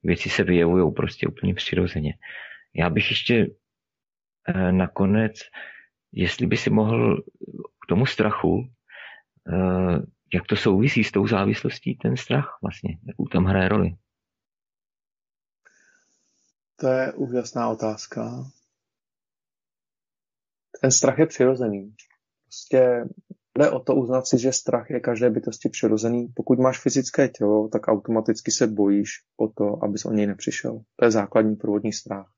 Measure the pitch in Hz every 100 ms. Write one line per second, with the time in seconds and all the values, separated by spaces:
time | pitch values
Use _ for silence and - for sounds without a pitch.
0 | - 85 - - 92 87 85 90 82 -
1 | - - 82 - 95 92 - 90 87 -
2 | 76 - - - - - _ - 87 80
3 | - - - 120 98 - _ _ _ _
4 | _ _ _ _ - 95 92 92 92 -
5 | 95 104 110 - - - - - _ _
6 | _ - 90 - 120 120 - 107 107 113
7 | 117 - - _ - - - _ - 87
8 | - - 107 - - 87 127 _ _ -
9 | - - _ _ - 90 92 92 92 85
10 | - _ _ 92 - 104 113 95 131 117
11 | 104 101 107 107 98 98 - - - 127
12 | - 131 - 127 139 - - - - 85
13 | - - - - 92 95 92 104 90 87
14 | _ _ _ _ _ _ _ _ _ _
15 | _ _ _ _ _ _ _ _ _ _
16 | _ _ _ _ _ _ _ _ 135 131
17 | 131 - 131 123 120 123 117 113 110 107
18 | - - 117 123 131 _ _ _ _ _
19 | _ _ _ _ _ _ _ _ _ _
20 | _ _ _ _ _ _ _ - 135 127
21 | - 127 160 - 127 127 120 101 98 107
22 | _ _ _ _ _ - - 135 127 123
23 | 117 - _ - _ - 147 131 113 131
24 | 120 127 127 123 127 127 - 123 117 123
25 | 123 113 123 107 - 110 107 - 110 107
26 | 113 120 120 120 - 127 131 131 131 135
27 | 127 - 135 - 104 107 110 107 - 107
28 | 101 110 110 110 - - 117 107 101 101
29 | 104 - _ - 110 - 104 104 107 104
30 | - 107 104 98 - - 120 113 113 -
31 | 120 110 101 113 110 107 107 104 110 101
32 | - 98 95